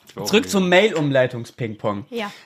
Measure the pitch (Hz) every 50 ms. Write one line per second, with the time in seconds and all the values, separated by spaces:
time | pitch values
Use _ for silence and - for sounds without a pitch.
0 | _ - - - 101 107 190 214 277 - 196 196 185 180 175 180 208 226 175 165
1 | 151 143 135 131 127 123 - 117 117 - - - 127 110 110 107 - 113 101 101
2 | 127 - 247 233 208 202 - - -